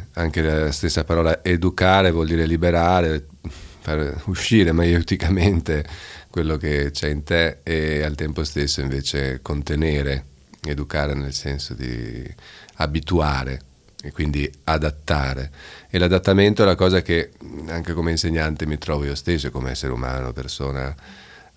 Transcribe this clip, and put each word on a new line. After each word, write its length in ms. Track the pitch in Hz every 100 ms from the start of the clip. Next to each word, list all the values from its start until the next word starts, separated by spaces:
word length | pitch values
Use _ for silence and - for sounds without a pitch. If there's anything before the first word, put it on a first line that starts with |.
| -
Anche 280 | - 82 80
la 300 | 78 78 76
stessa 320 | 73 85 82
parola 400 | 78 82 82 82
educare 680 | 92 85 90 90 92 98 92
vuol 160 | 82 78
dire 180 | 82 80
liberare, 800 | 82 87 85 85 92 82 78 - - - - - -
far 400 | - 76 71 67 -
uscire 460 | 90 - 113 85
maioticamente 1120 | 80 85 85 82 95 80 95 98 87 78 76 73 - - - -
quello 260 | 87 78 78
che 340 | 78 73 71
c'è 180 | 71 76
in 140 | 73
te 340 | 73 85 82 -
e 400 | - 80 78 73
al 100 | 76 73
tempo 280 | 76 78
stesso 360 | 76 73 71 -
invece 600 | 67 67 69 71 67 65
contenere, 840 | - 71 71 73 80 73 69 67 - - _ -
educare 500 | 76 73 71 76 71 69
nel 180 | 69
senso 400 | 67 71 69 -
di 500 | 62 64 60 58 60 - - - - - -
abituare, 840 | 78 78 - 87 76 65 65 65 - _ _ -
e 100 | 71
quindi 400 | - 76 71 71 - -
adattare. 880 | 78 78 76 - 76 67 65 69 - - - -
E 80 | 92
l'adattamento 680 | 87 92 101 98 101 104
è 20 | 101
la 100 | 87
cosa 260 | 92 92
che, 300 | 85 85 - - 71 73 80
anche 260 | 82 85
come 180 | 82 82
insegnante, 540 | 82 82 82 78 76 78
mi 120 | 76
trovo 280 | - 73 71
io 100 | 69
stesso 320 | - 85 69
e 20 |
come 200 | 69 64
essere 200 | 62 67
umano, 400 | 62 64 65 64
persona, 640 | 62 64 - 69 67 67 - - - - - -